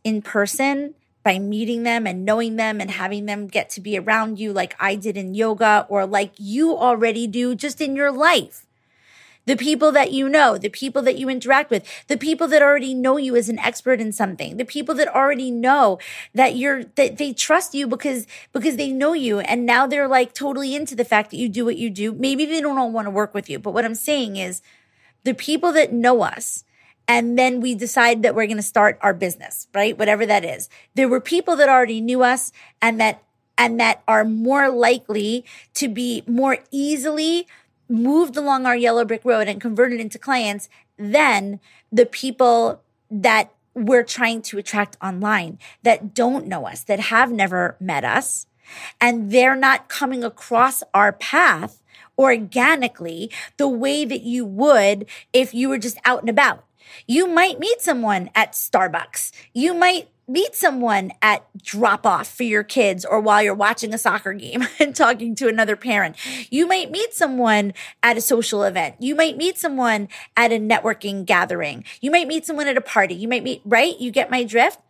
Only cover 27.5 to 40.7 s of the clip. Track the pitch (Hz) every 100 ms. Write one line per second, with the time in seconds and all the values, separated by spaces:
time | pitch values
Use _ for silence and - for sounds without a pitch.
27.5 | 247 247 214 233 254 233 233 226 220 214
28.5 | 214 202 220 208 - 202 180 185 165 -
29.5 | - - 202 214 - 208 208 220 202 165
30.5 | 135 - - _ - 262 254 - 339 359
31.5 | 294 277 262 240 226 226 254 247 254 -
32.5 | - - _ 226 220 220 - _ _ _
33.5 | - 240 233 226 - - 220 220 220 233
34.5 | 277 277 240 233 247 - 208 208 247 -
35.5 | - _ - 277 208 247 226 - 240 269
36.5 | 254 - 277 285 302 294 302 311 339 359
37.5 | _ _ _ - 226 247 302 330 262 285
38.5 | 269 254 240 240 233 226 226 247 226 208
39.5 | 202 240 214 247 233 220 - - 254 214
40.5 | 202 -